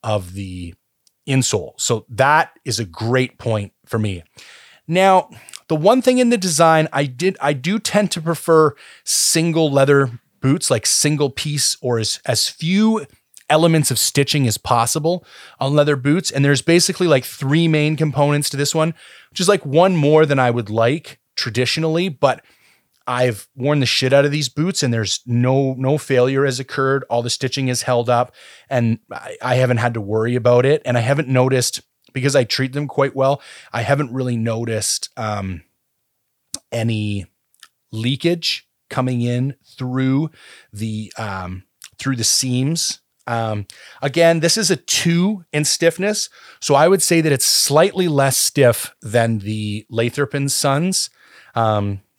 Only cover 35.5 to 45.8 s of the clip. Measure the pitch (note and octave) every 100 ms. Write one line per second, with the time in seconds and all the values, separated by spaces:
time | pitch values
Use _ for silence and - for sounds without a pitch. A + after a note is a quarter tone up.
35.5 | E2+ - _ _ _ _ _ _ _ _
36.5 | - _ A#2 A2+ A2 G#2 G2+ F2+ _ _
37.5 | _ _ _ _ A2 A#2 C#3 E3+ F3 -
38.5 | - - _ - - B2+ B2 A#2+ B2 C3+
39.5 | - _ - B2+ B2+ C3 C3+ D#3+ - -
40.5 | - _ G2+ A2 G#2+ G#2+ - G#2+ F#2+ F2+
41.5 | F2+ - _ - - C3+ B2 A2 - C3
42.5 | B2 C3+ E3 - - _ _ - A#2 A2
43.5 | G#2+ G2 - - - C#3 D#3+ E3 E3 E3
44.5 | G#3+ G3+ F#3 - - E3+ E3+ F#3+ G#3 E3
45.5 | D3+ D3+ -